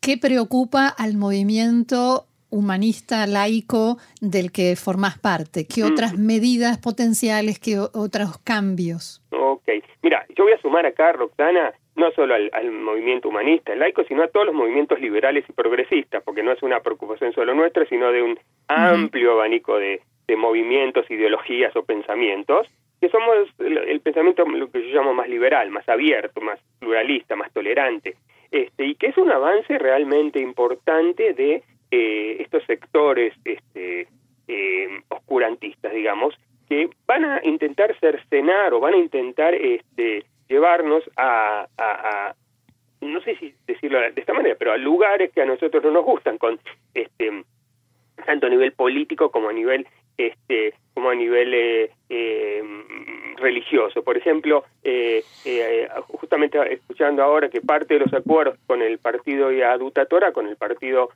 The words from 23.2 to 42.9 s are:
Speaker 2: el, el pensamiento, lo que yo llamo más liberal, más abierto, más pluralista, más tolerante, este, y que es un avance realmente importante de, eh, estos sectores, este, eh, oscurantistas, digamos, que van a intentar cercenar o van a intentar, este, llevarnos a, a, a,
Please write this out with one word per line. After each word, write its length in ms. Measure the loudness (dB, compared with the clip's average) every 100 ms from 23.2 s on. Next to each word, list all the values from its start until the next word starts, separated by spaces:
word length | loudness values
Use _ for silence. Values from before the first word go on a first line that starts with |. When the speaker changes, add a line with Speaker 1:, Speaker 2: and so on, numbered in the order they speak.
| 4 2 2 _
Speaker 2:
el, 180 | -4 -2
el 240 | -2 -4
pensamiento, 420 | -2 2 2 4 2
lo 240 | 0 -4
que 120 | -6 -2
yo 40 | 0
llamo 180 | 2
más 160 | 0 -2
liberal, 400 | 0 2 2 0
más 160 | -6 -2
abierto, 540 | 2 2 0 -2 -8
más 180 | -8 -10 _ _
pluralista, 560 | -2 -2 0 -4 -4 -8
más 120 | -6
tolerante, 600 | -6 -2 0 0 -4 -10 -16 _ _ _
este, 340 | -4 -4 _ -8
y 80 | -2
que 120 | -2
es 100 | 2
un 140 | 2
avance 460 | 2 2 0 0 -2
realmente 640 | 2 2 2 2 2 -2
importante 920 | -6 -2 -2 0 0 2 2 2 0
de, 300 | 2 0 0 -4 _ _
eh, 460 | 0 0 -2 -4 -8
estos 200 | -4 -4 -2
sectores, 680 | -6 -2 2 2 2 0 -2 -10
este, 600 | -10 _ -14 -10 -10 -10 _ _ _ _
eh, 380 | -6 -4 -4 -4 -10 _
oscurantistas, 840 | -14 _ 0 0 -2 -10 -12 -8
digamos, 420 | -4 -4 -2 -4 -4 _ _ _
que 220 | -2 -2 -6 _
van 160 | 0 0
a 140 | -2
intentar 520 | -2 -2 -4 0 0 2
cercenar 720 | 0 0 0 0 2 2 2
o 60 | 2
van 120 | 2 2
a 20 |
intentar, 560 | 2 -2 -6 -2 0 2
este, 720 | 0 -2 _ -4 -4 -4 -8 _ _
llevarnos 540 | 4 4 4 2 0 0 -2
a, 520 | 0 2 0 -2 -6 -6
a, 100 | -4
a, 480 | -4 -4 -6 -6 -10 _ _ _ _ _